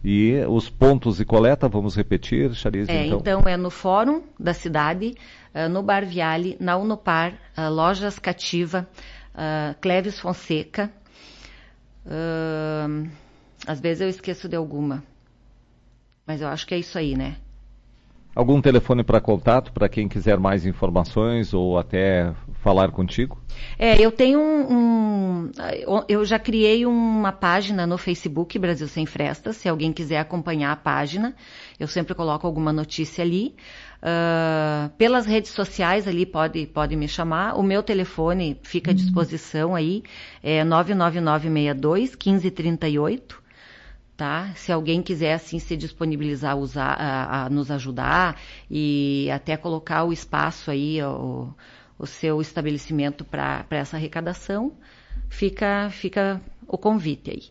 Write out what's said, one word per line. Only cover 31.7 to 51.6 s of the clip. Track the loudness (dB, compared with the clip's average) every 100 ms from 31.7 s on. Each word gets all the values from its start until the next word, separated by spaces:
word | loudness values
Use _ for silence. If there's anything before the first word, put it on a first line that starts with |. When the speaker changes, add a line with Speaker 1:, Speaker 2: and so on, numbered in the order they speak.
| -10
Speaker 2:
eu | -6
sempre | -4 -4
coloco | -4 -2 -2 -2
alguma | -2 0
notícia | 0 -4 -6 -6 -2
ali. | 0 0 -2 -8 -20 -20 -20 -8
Ah, | -2 0 0 2 0 0 0 0 -4 2
pelas | 2 4 2
redes | 0 0
sociais | -6 -6 0 2 2 0
ali | 0 0
pode, | 0 -2 -2 -6
pode | -4 -2 -2
me | -4
chamar. | -4 -2 -2 -2
O | 0
meu | 2 2
telefone | 0 -2 -2 -2 0 0 -2 -6
fica | -6 -4 2
à |
Speaker 1:
Hum. | 2
Speaker 2:
disposição | 4 2 0 -4 -6 -2 -2
aí, | 0 0 -2 -6 -20 -20 -10
é | -2 2 4
nove | 4 4
nove | 2 2 2
nove | 0 0 2
meia | 0 0
dois | 0 0 2 0 -2
quinze | 2 2 2
trinta | -2 -2 0 0
e | 0
oito. | 0 -2 -8 -20 _ -20 -20 -20 -20 -20 _ -10
Tá? | -6 -4 -6 -10
Se | -2
alguém | -2 0 -2
quiser, | -2 -2 0
assim, | -2 -4 -10
se | -6 -6
disponibilizar, | -8 -4 -4 -2 -4 -4 -2 -2
usar, | -4 -4 -2
a, | -2 -2 -4 -4 -4
a | 0
nos | -2 0
ajudar | -4 -6 -4 0 2 2 -2 -16 -20 -8
e | -4 0 0 0 0 -2
até | -4 -4 -6
colocar | -4 -6 -2 -2 0
o |
espaço | -4 -4 -2 -2 -4 -6
aí, | -4 -2 -2
o, | -4 -6 -6 -8 -10 -14